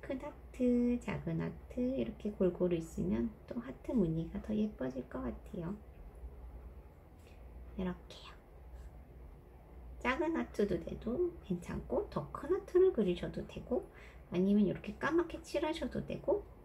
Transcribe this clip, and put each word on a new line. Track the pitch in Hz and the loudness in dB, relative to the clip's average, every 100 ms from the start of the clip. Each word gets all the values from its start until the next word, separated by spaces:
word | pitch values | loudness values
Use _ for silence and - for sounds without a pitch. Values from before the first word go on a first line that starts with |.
큰 | - 269 | -4 -6
하트, | 285 - - - 247 240 240 240 | -6 -10 -16 2 6 6 6 2
작은 | - 147 156 165 | 0 -2 0 0
하트 | 165 165 - - | -2 -4 -8 -2
이렇게 | 247 262 233 214 208 | 0 2 -2 -2 -4
골고루 | 208 185 175 180 170 | 4 4 6 2 2
있으면 | 160 - 170 220 233 - - | 0 -2 0 2 0 -2 -8
또 | 240 | -8
하트 | 254 - - | -6 -10 0
무늬가 | 269 170 160 170 202 | 4 4 4 -2 -4
더 | - | -2
예뻐질 | 214 214 - 254 254 240 | 0 0 0 -4 -4 -6
것 | 262 | -6
같아요. | 254 214 - 190 165 214 - - - - - - - - - - - - - - - - - - - - | -6 -6 -8 -6 -4 -6 -10 -16 -16 -12 -12 -12 -14 -14 -14 -14 -18 -20 -20 -20 -18 -16 -14 -14 -12 -4
이렇게요. | 185 180 - - - - - - - - - - - - - - - - - - - - | -2 -4 -10 -14 -14 -16 -18 -18 -16 -14 -14 -14 -16 -16 -16 -16 -18 -18 -18 -16 -14 -4
작은 | 247 269 320 320 | 0 2 2 2
하트도 | 240 - 202 175 | 0 2 2 2
돼도 | - - 220 254 359 - | -2 -6 -2 2 0 0
괜찮고 | - 175 - - - - 415 | -4 -2 -2 -6 -2 -2 0
더 | - 139 | -2 -4
큰 | - 277 | -6 0
하트를 | 381 392 359 381 | 0 4 8 8
그리셔도 | 370 185 175 165 196 196 | 6 2 2 0 -4 -8
되고 | - - 247 - - - - - | -10 -2 -2 -2 -14 -16 -16 -2
아니면 | 175 190 208 196 | 4 8 8 8
이렇게 | 165 - - | 4 -4 -2
까맣게 | 269 330 349 311 | 2 4 2 -2
칠하셔도 | - 302 311 320 262 - | -2 0 2 0 -2 -4
되고 | - - - 415 - - | -4 -4 2 2 0 -16